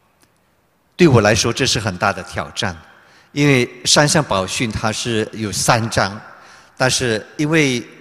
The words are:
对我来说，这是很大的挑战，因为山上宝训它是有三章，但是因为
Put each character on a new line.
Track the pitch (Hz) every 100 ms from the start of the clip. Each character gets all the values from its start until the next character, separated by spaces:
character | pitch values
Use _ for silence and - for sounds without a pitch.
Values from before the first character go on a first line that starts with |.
| _ _ _ _ _ _ _ _ _ -
对 | 170
我 | 120
来 | 104
说， | 110 120
这 | 110 127
是 | 123
很 | 101 90
大 | 104
的 | 92
挑 | 85 101 73
战， | - 101 82 - _ _ _ _
因 | 147 143
为 | 131 120 - -
山 | - 147
上 | 160
宝 | - 98 92
训 | - 120
它 | 101 110
是 | 107 123 110 -
有 | 104 104
三 | 87 - 120 110
章， | - 98 107 - - - - - -
但 | 131
是 | - 127 107 - -
因 | 151
为 | 160 139 120 - -